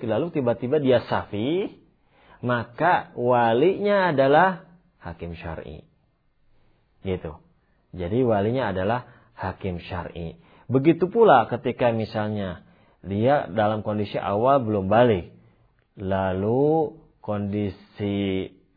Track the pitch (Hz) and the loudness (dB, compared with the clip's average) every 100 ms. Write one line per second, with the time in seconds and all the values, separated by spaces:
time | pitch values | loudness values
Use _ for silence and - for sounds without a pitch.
0 | 113 107 170 151 120 113 123 156 135 120 | -2 -2 -2 -2 -2 -2 -2 0 2 2
1 | - 101 87 104 123 180 214 - _ _ | 0 -6 -4 -6 -2 -2 -4 -10 _ _
2 | _ _ _ - 120 120 110 - 165 156 | _ _ _ -10 -4 -4 -4 -2 0 0
3 | - - 123 120 117 117 170 - 202 202 | -2 -4 2 4 4 4 2 0 0 2
4 | 180 135 135 147 190 170 - - _ _ | 2 2 4 6 4 0 -12 -20 _ _
5 | 87 85 85 82 85 82 - - - _ | -16 -12 -12 -10 -10 -12 -12 -16 -20 _
6 | _ _ _ _ _ _ _ _ _ _ | _ _ _ _ _ _ _ _ _ _
7 | 98 90 82 76 _ _ _ _ _ 85 | -6 -6 -6 -14 _ _ _ _ _ -8
8 | 87 117 123 101 104 131 110 92 98 123 | -4 0 2 2 0 0 -2 -2 -2 -4
9 | - - _ - 95 90 98 85 - 90 | -6 -20 _ -10 -10 -6 -8 -8 -8 -10
10 | 85 - 82 - _ - - 131 147 165 | -10 -10 -12 -12 _ -20 -2 2 4 2
11 | 185 233 214 131 107 120 127 - 123 113 | 0 4 6 6 4 -2 -4 0 0 0
12 | 107 110 107 107 95 87 - _ _ _ | -4 -4 -4 -4 -6 -8 -16 _ _ _
13 | 87 98 120 143 - 104 104 110 107 107 | -6 0 2 2 0 0 0 0 -4 -4
14 | 101 - 95 101 127 139 110 107 95 110 | -4 -4 -2 0 4 4 2 0 4 6
15 | 123 95 - - _ _ _ _ _ - | 6 4 -2 -16 _ _ _ _ _ -10
16 | 95 95 95 92 104 127 147 160 151 - | -4 0 0 0 0 2 2 2 0 -6
17 | - _ - 104 101 104 101 - - - | -20 _ -8 -6 -4 -4 -4 -8 -18 -8
18 | 104 101 98 95 - - _ | -4 -2 -2 -2 -6 -12 _